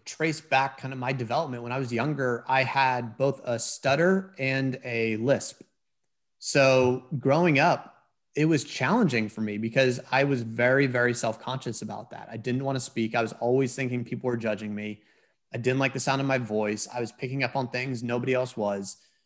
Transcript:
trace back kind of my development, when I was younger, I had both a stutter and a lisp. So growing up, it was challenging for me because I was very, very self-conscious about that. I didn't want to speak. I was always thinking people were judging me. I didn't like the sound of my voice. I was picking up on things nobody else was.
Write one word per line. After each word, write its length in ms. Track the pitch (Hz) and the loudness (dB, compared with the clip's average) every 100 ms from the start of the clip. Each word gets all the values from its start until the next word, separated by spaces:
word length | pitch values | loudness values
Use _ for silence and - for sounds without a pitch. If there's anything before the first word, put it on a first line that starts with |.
trace 360 | - - 160 151 | -14 -4 -2 -2
back 380 | - 131 139 - | 0 0 0 -4
kind 160 | 135 | -10
of 60 | 131 | -6
my 120 | 127 | -4
development, 520 | 131 113 139 156 120 | -2 0 -2 -2 -6
when 80 | 120 | -6
I 60 | 131 | -4
was 140 | 123 | -2
younger, 520 | 117 143 139 127 120 - | 0 0 0 0 0 2
I 140 | 135 | 2
had 560 | 127 135 131 123 117 110 | 2 2 2 0 -4 -2
both 220 | 135 - | -2 0
a 140 | 123 117 | -4 -4
stutter 760 | - - 135 143 180 190 190 - | -4 -2 0 4 4 2 0 -4
and 420 | 135 135 135 127 | -2 0 0 -4
a 320 | 127 117 113 110 | -4 -2 0 0
lisp. 440 | 123 120 - - - _ _ _ _ _ _ _ | 2 2 0 -10 -20 _ _ _ _ _ _ _
So 680 | - 143 135 131 127 127 - 139 | -2 4 6 6 4 2 -4 -2
growing 400 | 135 156 175 135 | 2 4 6 6
up, 340 | 165 135 - - _ _ _ 147 | 4 2 -2 -20 _ _ _ 0
it 80 | |
was 180 | 156 151 | 4 2
challenging 640 | - - 131 233 185 117 107 | 0 -4 0 2 2 2 -2
for 120 | - | -4
me 180 | 107 104 | -4 -4
because 400 | 113 131 131 123 - | -2 2 2 2 -2
I 100 | 135 | 0
was 200 | 143 131 | 2 0
very, 440 | 113 113 123 135 135 | -2 2 4 4 4
very 280 | 123 123 | 4 2
self-conscious 680 | 120 117 110 123 131 120 113 | 2 -2 -4 -6 -6 -6 -8
about 280 | 110 107 110 | -8 -10 -12
that. 180 | - 107 | -16 -14
I 60 | 113 | -8
didn't 260 | 123 127 | -4 -2
want 140 | 135 131 | -2 -4
to 40 | |
speak. 360 | - 117 113 117 | -4 -2 0 0
I 60 | |
was 100 | 110 - | -2 -2
always 340 | 120 127 131 | 2 2 2
thinking 300 | 143 127 123 | -2 -4 -4
people 240 | 117 120 127 | -4 -4 -4
were 80 | 120 | -2
judging 360 | 110 104 107 | -2 -4 -4
me. 280 | 104 107 104 _ _ _ _ _ | -6 -8 -10 _ _ _ _ _
I 40 | 123 | -4
didn't 240 | 123 131 | 0 2
like 140 | 135 | 0
the 60 | 135 | 0
sound 200 | 143 135 | -2 0
of 80 | 139 | 0
my 100 | 131 | 0
voice. 480 | 107 107 107 104 - | 0 -2 -2 -2 -6
I 60 | 123 | -6
was 100 | 113 | -8
picking 320 | - 127 139 | -8 -8 -4
up 140 | 127 139 | -4 -4
on 140 | 123 | -4
things 320 | 123 135 120 | -4 -6 -6
nobody 320 | 120 123 127 | -4 -2 0
else 220 | 127 127 113 | 0 -2 -4
was. 420 | 101 101 98 - _ _ | -4 -4 -6 -12 _ _